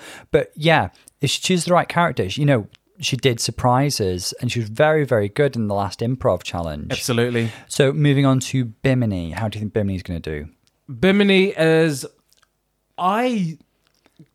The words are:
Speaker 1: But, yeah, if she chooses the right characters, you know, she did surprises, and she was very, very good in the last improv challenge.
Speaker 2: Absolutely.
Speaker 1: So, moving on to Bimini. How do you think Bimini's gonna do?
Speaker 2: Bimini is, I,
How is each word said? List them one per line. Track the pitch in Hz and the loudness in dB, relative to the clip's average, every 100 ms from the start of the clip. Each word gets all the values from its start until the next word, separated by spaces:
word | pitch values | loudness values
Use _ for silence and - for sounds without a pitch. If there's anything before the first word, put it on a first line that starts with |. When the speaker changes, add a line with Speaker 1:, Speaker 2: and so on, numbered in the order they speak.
| - - - | -6 -20 -2
Speaker 1:
But, | 156 - - | -2 -2 -2
yeah, | 160 151 98 _ - - | 2 2 2 _ -20 -6
if | 135 | -4
she | - | -2
chooses | - 185 170 | 0 0 2
the | |
right | 175 - | 0 2
characters, | 170 170 - 95 131 | 0 0 0 -4 0
you | 147 | 2
know, | 127 98 _ _ _ | 2 0 _ _ _
she | - 123 | -6 0
did | 135 113 | 0 0
surprises, | - - 156 127 143 - 95 90 - - | -4 -2 2 2 2 0 -2 -2 -6 -6
and | 123 | -6
she | 123 | -4
was | 107 | -6
very, | 110 151 156 139 | 0 2 4 2
very | 117 101 | 2 0
good | - 143 120 | 0 0 0
in | 104 | -2
the | |
last | 101 98 - | -2 -4 -4
improv | 117 131 123 90 | -4 -2 0 -2
challenge. | - 90 85 76 80 | -2 -6 -6 -6 -6
Speaker 2:
Absolutely. | - - 117 123 120 113 - - | -6 -2 0 0 0 -2 -6 -12
Speaker 1:
So, | - 139 | 2 2
moving | 151 147 139 139 | 4 2 4 4
on | 131 | 2
to | - 135 120 | 0 -2 -4
Bimini. | - 135 127 117 92 85 | -2 0 2 0 -2 -6
How | 78 110 | -6 -6
do | 104 | -6
you | |
think | 104 | -4
Bimini's | 110 101 92 | -2 -2 -4
gonna | - 85 | -6 -8
do? | 78 76 73 _ _ _ - 120 | -6 -8 -10 _ _ _ -18 0
Speaker 2:
Bimini | 180 202 202 190 196 - | 2 4 4 4 2 2
is, | 160 160 160 135 - _ _ _ _ _ _ _ _ - | 2 4 2 0 -8 _ _ _ _ _ _ _ _ -4
I, | 180 208 254 226 170 160 _ _ _ _ _ _ 151 | -2 0 0 -2 -4 -6 _ _ _ _ _ _ -20